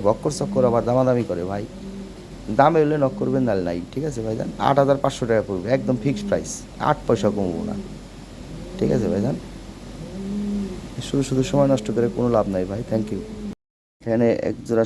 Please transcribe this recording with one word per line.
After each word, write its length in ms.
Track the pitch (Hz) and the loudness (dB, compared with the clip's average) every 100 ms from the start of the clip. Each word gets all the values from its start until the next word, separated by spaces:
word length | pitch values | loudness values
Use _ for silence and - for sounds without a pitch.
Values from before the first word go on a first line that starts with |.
| 101 | 4
ভক্কর 240 | 113 156 147 | 2 0 -2
চক্কর 240 | 139 - 127 | -2 4 4
আবার 140 | 117 107 | 4 2
দামাদামি 360 | 123 131 120 110 | 2 4 2 2
করে 120 | 90 90 | -2 -2
ভাই, 120 | 101 107 - - - - - - - - 110 | -4 -6 -10 -12 -12 -14 -14 -16 -14 -6 6
দামে 200 | 143 165 | 6 8
হলে 140 | 147 151 | 4 4
নক 100 | 135 - | 2 2
করবেন, 220 | 131 131 127 | 0 2 2
নাহলে 160 | 98 87 | 2 0
নাই, 100 | 87 87 | -2 -4
ঠিক 100 | - 151 | -6 -4
আছে 100 | 120 110 | -4 -4
ভাইজান? 240 | 110 - - 107 | -2 -4 0 2
আট 80 | 139 | 4
হাজার 160 | 139 135 | 6 4
পাঁচশো 200 | 139 - 120 | 2 -2 2
টাকা 140 | 110 101 | 2 2
পড়বে, 200 | 95 92 131 | -2 0 0
একদম 180 | 131 113 | 2 0
ফিক্সড 220 | 139 - - | 0 -2 0
প্রাইস, 220 | 90 76 - - - 120 | -2 -2 -10 -12 -4 0
আট 80 | 147 - | 0 2
পয়সা 220 | 117 104 101 | 2 2 2
কমবো 260 | 92 82 - | -2 -2 -4
না, 60 | 101 101 - - - - - - - - - | -6 -8 -12 -16 -18 -18 -16 -14 -12 -12 -4
ঠিক 120 | 117 139 | 0 0
আছে 120 | 104 | 0
ভাইজান? 240 | 104 110 170 - - - - - - 160 185 196 208 208 202 196 185 - - - | 0 0 -2 -8 -16 -16 -16 -16 -14 -12 -10 -8 -6 -4 -4 -6 -8 -12 -10 -2
শুধু 160 | 139 135 | -2 0
শুধু 140 | 131 131 | 0 2
সময় 180 | 139 139 | 4 4
নষ্ট 140 | 131 - 107 | 4 0 0
করে 120 | 120 98 | 0 2
কোনো 100 | 120 117 | 2 4
লাভ 100 | 101 95 | 2 0
নাই 80 | 92 | -2
ভাই, 100 | 101 123 | -4 -2
thank 160 | 110 107 | -2 -2
you। 80 | 104 107 107 107 95 _ _ _ _ | -6 -8 -10 -10 -12 _ _ _ _
এখানে 260 | - 113 117 110 - | -2 2 4 2 -2
এক 60 | 110 - | -4 -2
জোড়া 180 | 113 | 0